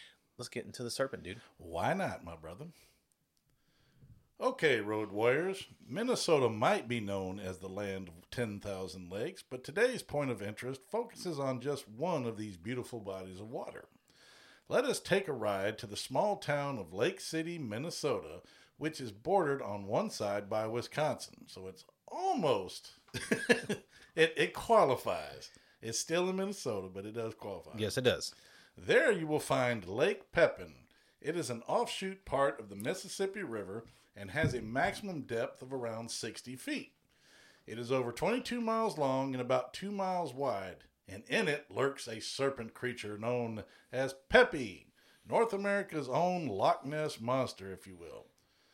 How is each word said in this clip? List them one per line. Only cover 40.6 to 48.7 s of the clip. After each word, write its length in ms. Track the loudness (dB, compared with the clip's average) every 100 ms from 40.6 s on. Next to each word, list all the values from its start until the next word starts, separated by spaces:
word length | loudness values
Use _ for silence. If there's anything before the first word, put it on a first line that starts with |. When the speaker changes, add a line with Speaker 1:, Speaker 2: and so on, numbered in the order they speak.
| -2 -8 -16 _ -14
Speaker 2:
and 160 | -12 -2
in 200 | 0 2
it 180 | 0 -2
lurks 360 | 0 0 0 -6
a 140 | -6
serpent 520 | -6 0 0 0 -6 -4
creature 420 | -4 -4 -6 -4
known 460 | 0 0 0 -4 -10 -16 -8
as 220 | -2 -2 -4 6
Pepe, 580 | 8 8 4 -6 -8 -16 _ -20 -20 0
North 240 | 2 4
America's 560 | 2 2 2 0 -4 0
own 380 | 2 4 2 0
Loch 380 | 4 4 4 0
Ness 340 | -2 -2 -2
Monster, 520 | 0 2 2 -2 -10
if 160 | -10 -12
you 80 | -16
will. 300 | -14 -14 -16 _ _ _ _